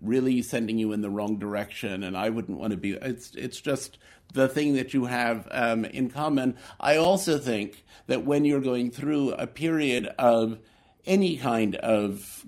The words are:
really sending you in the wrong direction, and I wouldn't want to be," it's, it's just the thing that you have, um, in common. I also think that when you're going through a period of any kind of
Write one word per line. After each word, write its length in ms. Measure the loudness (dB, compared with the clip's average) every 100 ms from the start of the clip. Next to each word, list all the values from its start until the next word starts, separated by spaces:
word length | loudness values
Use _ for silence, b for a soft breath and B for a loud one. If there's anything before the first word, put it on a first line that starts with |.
really 400 | 0 2 2 2
sending 380 | 0 -2 -2 0
you 140 | 0
in 80 | 0
the 100 | -2
wrong 260 | -2 -2 -2
direction, 640 | -4 -4 -6 -8 -6 -6
and 160 | -6 -2
I 120 | -2
wouldn't 280 | -2 -4 -6
want 140 | -4
to 60 | -4
be," 160 | -4
it's, 420 | -4 -6 -8 -12 -12
it's 260 | -10 -8
just 380 | -4 -4 -6 -16 b b -6
the 140 | 2 2
thing 240 | 2 2
that 200 | 2 0
you 120 | 0 0
have, 420 | 0 0 -2 -4
um, 340 | -4 0 -2 -2
in 240 | -4 -4
common. 480 | -2 0 2 0 -4 B B
I 200 | 2 4
also 400 | 4 2 2 0
think 480 | 0 -2 -2 -10 B B -2
that 180 | 0 2
when 180 | 2
you're 160 | 4 2
going 300 | 0 0 -2
through 400 | -4 -2 0 0
a 140 | -2 -6
period 600 | -4 -2 0 2 0 -2 2
of 380 | 6 6 4 -2 b b b b 2
any 320 | 4 4 2
kind 380 | 0 2 2 0
of 680 | 2 2 2 -4 -10 -16